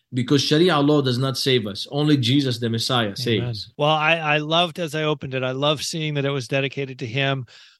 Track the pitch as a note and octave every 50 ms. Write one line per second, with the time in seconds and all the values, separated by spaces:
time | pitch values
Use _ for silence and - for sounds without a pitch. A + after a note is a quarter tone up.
0 | _ - - B2+ A#2+ B2+ D3 C#3 C3+ - D3+ D3+ F3 F3+ E3 D3 C#3+ C#3+ D3+ D3
1 | C#3 C3 B2 A#2+ C3+ C3+ B2+ - - C#3 C3 B2 G#2 G#2 F#2+ - - - C#3 C#3+
2 | D3+ D3+ D3+ C#3 B2 A2+ C3+ C#3+ C#3 C3 A#2+ A2 A#2+ A#2 A2+ A2+ - - C3 A#2+
3 | A2+ G#2 G2 - B2 A#2+ A2+ G2+ A#2+ B2 A#2 G#2 - - _ - D3 D3 D#3 D#3
4 | D3+ D#3 E3 E3+ D#3+ D3+ D3 D3+ D3+ D3+ D#3+ E3+ F3+ F3 D3 - F3 D#3 C3+ D#3
5 | D#3 D3+ D3+ C#3 - C#3+ C3 C3 B2+ B2+ C3 C3+ C#3+ D3 D#3 B2 - - - E3
6 | D#3 D#3 D3 C#3+ C3+ C#3 C#3+ C#3 A#2+ - C#3 C#3 C#3 C3+ - C#3 C#3 C3 C3 B2+
7 | C#3 A2+ A2 C#3 C#3 C#3 C#3 C3+ B2 - - - - - _